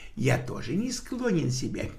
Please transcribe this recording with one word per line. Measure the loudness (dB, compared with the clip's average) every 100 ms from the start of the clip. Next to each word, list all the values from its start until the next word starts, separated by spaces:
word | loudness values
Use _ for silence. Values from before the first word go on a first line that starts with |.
| -10 0
Я | 2 2
тоже | 0 -4 -2
не | 0 0
склонен | -2 -4 0 2 4 4
себя | 0 0 -2 -4